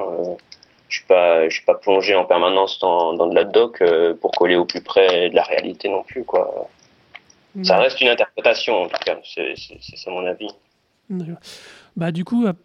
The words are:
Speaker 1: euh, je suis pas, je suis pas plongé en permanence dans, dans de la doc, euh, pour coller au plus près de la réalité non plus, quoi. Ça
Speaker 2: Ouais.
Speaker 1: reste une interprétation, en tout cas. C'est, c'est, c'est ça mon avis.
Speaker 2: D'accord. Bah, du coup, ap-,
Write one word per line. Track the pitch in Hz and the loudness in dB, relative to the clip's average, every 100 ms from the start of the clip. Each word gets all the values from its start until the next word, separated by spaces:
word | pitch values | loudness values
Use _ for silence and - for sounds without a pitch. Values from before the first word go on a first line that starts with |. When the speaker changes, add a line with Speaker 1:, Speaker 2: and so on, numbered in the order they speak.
| 95 85 | -4 -6
Speaker 1:
euh, | 87 85 _ - _ _ _ | -6 -8 _ -20 _ _ _
je | - | -10
suis | - | 2
pas, | 90 87 82 80 | 4 6 4 2
je | |
suis | - | 0
pas | - | -2
plongé | 87 104 95 98 | 0 2 2 2
en | 95 | 0
permanence | 87 87 90 95 95 - | 2 2 2 2 0 -2
dans, | 92 85 82 | 0 0 0
dans | 85 87 | 0 2
de | |
la | 85 | 2
doc, | 92 110 120 - | 2 2 2 2
euh, | 87 82 85 | 2 4 2
pour | 82 95 | 0 -4
coller | - 87 87 | 0 2 2
au | |
plus | 87 87 | 0 -6
près | - 98 92 87 90 | -2 2 4 2 2
de | |
la | 85 | 0
réalité | 85 - 92 90 101 | 0 -2 -4 -6 -6
non | 95 | -6
plus, | - - | -6 -12
quoi. | - 92 - - - _ _ _ _ - _ _ _ 196 | -4 -2 -2 -6 -12 _ _ _ _ -20 _ _ _ -4
Ça | 95 92 | 0 2
Speaker 2:
Ouais. | |
Speaker 1:
reste | 131 135 | 2 2
une | 127 | 0
interprétation, | 117 - 110 120 110 123 101 | 2 -2 0 0 0 0 -2
en | 85 | -2
tout | - | -4
cas. | 90 76 | -6 -6
C'est, | - 87 69 - | -8 -10 -8 -10
c'est, | - 82 | -16 -20
c'est | - - | -20 -16
ça | - | -12
mon | 90 | -6
avis. | 90 87 104 - _ _ _ _ - | -6 -6 -10 -16 _ _ _ _ -12
Speaker 2:
D'accord. | 185 160 170 - - - - _ - | -10 -10 -14 -18 -20 -20 -20 _ -8
Bah, | 165 | -6
du | 165 | -6
coup, | 175 240 220 | -4 -2 -2
ap-, | - | -4